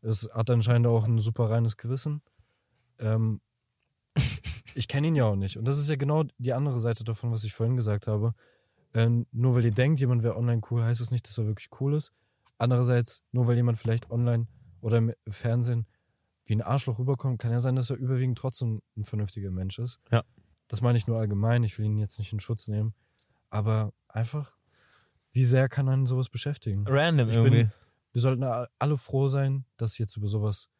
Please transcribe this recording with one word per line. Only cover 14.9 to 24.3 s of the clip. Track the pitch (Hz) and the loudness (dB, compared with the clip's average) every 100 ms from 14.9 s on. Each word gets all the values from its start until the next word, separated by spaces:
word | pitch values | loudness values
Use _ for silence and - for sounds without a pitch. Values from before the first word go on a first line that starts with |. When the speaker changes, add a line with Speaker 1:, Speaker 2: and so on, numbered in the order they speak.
| 113 | 2
Speaker 1:
im | 113 - - | 2 -2 -12
Fernsehen | 101 117 117 120 117 107 _ _ _ _ _ _ | -8 -2 0 0 -2 -4 _ _ _ _ _ _
wie | 107 | -2
ein | |
Arschloch | - 135 - 117 | 0 -2 -2 -4
rüberkommt, | 123 135 135 120 | -2 -2 -2 -4
kann | 117 | -2
ja | 120 | 0
sein, | 127 131 | 0 0
dass | 120 | -2
er | 127 | -4
überwiegend | 127 127 131 120 | -2 0 0 -2
trotzdem | 131 - 120 110 _ - | -4 -4 -4 -4 _ -12
ein | |
vernünftiger | 101 107 101 - 98 | -6 -4 -4 -6 -6
Mensch | 92 95 - | -4 -6 -6
ist. | 123 - _ | -8 -10 _
Speaker 2:
Ja. | 117 - _ _ _ _ | 0 0 _ _ _ _
Speaker 1:
Das | 107 | -2
meine | 120 120 | 2 2
ich | 113 | 0
nur | 113 | -2
allgemein, | 110 101 110 120 | 0 0 2 2
ich | 113 - | 0 -2
will | 107 | -2
ihn | 104 | -2
jetzt | 107 - | -4 -6
nicht | 98 | -8
in | 107 | -8
Schutz | - 110 - | -6 -6 -4
nehmen. | 107 110 - _ _ - _ _ | -2 -4 -6 _ _ -20 _ _
Aber | 104 104 110 107 - _ | -4 0 0 -2 -8 _
einfach, | 110 117 | -6 -4